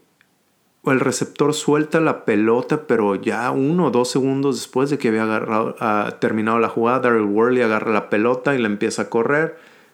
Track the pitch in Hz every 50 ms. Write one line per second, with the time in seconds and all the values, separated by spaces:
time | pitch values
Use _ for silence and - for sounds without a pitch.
0 | _ _ _ _ _ _ _ _ _ _ _ _ _ _ _ _ - - 135 127
1 | 131 131 123 - 135 - - - 147 147 147 147 - 143 147 151 151 151 - 160
2 | 160 151 120 - - - 110 104 107 113 117 123 123 - 151 151 - - 120 113
3 | 104 101 98 95 101 113 104 110 120 127 135 135 135 143 170 185 170 131 113 123
4 | 123 123 - 143 127 135 135 139 139 139 123 113 - - - 127 139 143 147 -
5 | - 117 110 113 110 110 110 110 - 117 110 107 117 - - - 123 110 104 104
6 | 104 117 113 - - 113 110 110 107 113 113 117 113 107 - 120 113 117 127 131
7 | 123 123 117 110 107 101 101 107 113 123 127 127 120 110 110 107 - 117 107 101
8 | 98 - 110 104 110 120 123 127 - 143 139 127 117 107 104 101 117 107 - -
9 | 104 - - 113 117 113 143 151 160 160 - - - - - - _ _